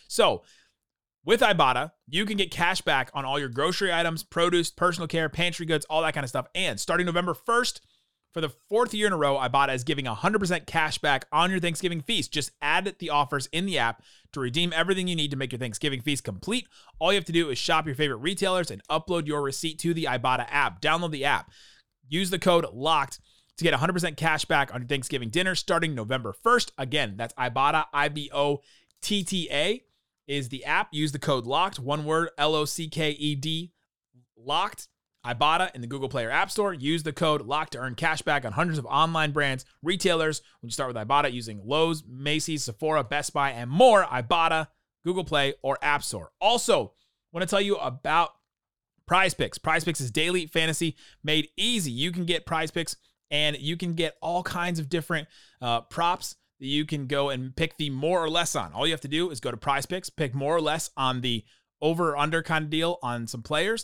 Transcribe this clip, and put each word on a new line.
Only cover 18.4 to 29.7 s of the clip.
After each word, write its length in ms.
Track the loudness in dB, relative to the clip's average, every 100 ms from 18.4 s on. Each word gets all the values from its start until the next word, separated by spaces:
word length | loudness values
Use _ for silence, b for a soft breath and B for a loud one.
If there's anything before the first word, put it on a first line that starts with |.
| 0 0 -2
and 120 | -6 -4
upload 380 | -4 -2 -4 -2
your 160 | -2
receipt 360 | -4 -4 -6 -4
to 120 | -2
the 120 | -2
Ibotta 420 | -2 0 0 0 0
app. 320 | 0 0 0
Download 300 | 0 0 0
the 160 | -2 0
app. 240 | 0 -2 B B B B _ -4
Use 220 | -2 -2
the 80 | 0
code 260 | 4 4 2
locked 480 | -2 0 2 0 -6 b b b -2
to 60 |
get 100 | 2
a 20 | 2
hundred 160 | 2
percent 240 | 0 -2 0
cash 300 | 0 0 2
back 280 | 2 2
on 60 | -4
your 80 | -4
Thanksgiving 400 | -4 -2 -4 -2
dinner 260 | 0 0
starting 400 | 0 0 0 0
November 380 | -2 -2 -4 -4
first. 400 | -2 2 2 2 -6
Again, 400 | -4 -2 -2 -4
that's 160 | -8
Ibotta, 500 | -4 -2 2 2 2 0
I 160 | 0 0
B 220 | -2 -4
O 300 | 0 2 0 b b b b
T 220 | -2 -2
T 260 | 0 -4 -2
A 320 | 0 0